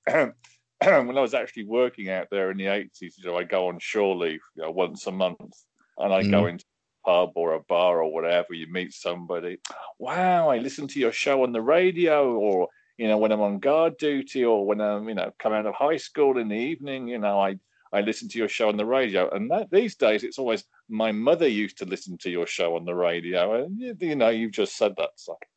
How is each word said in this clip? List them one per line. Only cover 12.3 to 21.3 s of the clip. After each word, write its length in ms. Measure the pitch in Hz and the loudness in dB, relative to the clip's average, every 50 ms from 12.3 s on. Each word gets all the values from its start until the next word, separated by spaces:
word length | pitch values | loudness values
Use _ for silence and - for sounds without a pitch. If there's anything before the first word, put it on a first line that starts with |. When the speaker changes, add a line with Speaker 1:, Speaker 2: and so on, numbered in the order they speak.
| 120 | 2
Speaker 1:
or, 340 | 110 104 104 98 92 87 - _ _ _ _ _ - | 2 2 2 2 2 0 -2 _ _ _ _ _ -4
you 80 | 117 110 | 0 2
know, 100 | 107 107 | 2 4
when 120 | 110 107 | 4 2
I'm 100 | 110 107 | 2 2
on 180 | 104 101 101 98 | 2 0 0 0
guard 400 | - 139 147 160 165 165 160 - | 0 2 4 4 4 2 0 0
duty 440 | 156 147 143 135 135 - - 135 123 | -2 -2 0 -2 -4 -4 -2 0 2
or 220 | 117 113 104 98 | 4 4 4 2
when 140 | 101 104 104 | 0 0 0
I'm, 280 | 107 104 104 104 107 113 | 0 -2 -2 -2 -4 -6
you 60 | 110 | -4
know, 160 | 95 87 - - - | -4 -4 -6 -6 -4
come 140 | - 113 107 | -2 0 0
out 140 | 107 107 | 0 0
of 80 | 107 95 | -2 -2
high 240 | - 135 147 165 139 | 0 0 0 0 -2
school 400 | - - - 151 147 139 131 123 | -4 -8 0 2 4 4 4 2
in 100 | 117 107 | 0 -2
the 80 | 104 | -2
evening, 500 | 110 120 147 165 - 139 143 135 131 127 120 | -2 -2 -4 -4 -6 -6 -8 -8 -8 -6 -6
you 100 | 123 117 | -6 -2
know, 200 | 104 104 101 98 | 0 0 2 2
I, 180 | 98 95 98 95 _ _ _ _ _ - - | 2 2 0 -4 _ _ _ _ _ -4 -2
I 80 | 101 | -2
listen 280 | 104 107 107 - 123 104 | 0 0 -2 -4 -8 -10
to 80 | - 117 | -6 -4
your 100 | 110 101 | -4 -4
show 200 | - - 117 110 | -2 0 0 2
on 80 | 104 | 2
the 100 | 104 104 | 0 0
radio. 440 | 113 127 135 131 113 95 92 90 - | 0 2 0 0 2 2 0 0 0
And 200 | 80 98 104 123 | 0 -4 -2 -2
that, 200 | 160 214 208 - | -2 -2 -2 2
these 240 | 170 196 240 214 - | 2 2 2 2 -2
days, 300 | - 135 110 107 104 117 | 2 2 2 2 2 0
it's 140 | - - - | -4 -6 -4
always, 240 | 135 120 113 101 - _ _ _ _ - | -2 -2 -2 -2 -4 _ _ _ _ -10
"My 240 | 110 107 110 110 107 | -4 -2 0 0 0
mother 340 | 107 113 139 | 0 2 2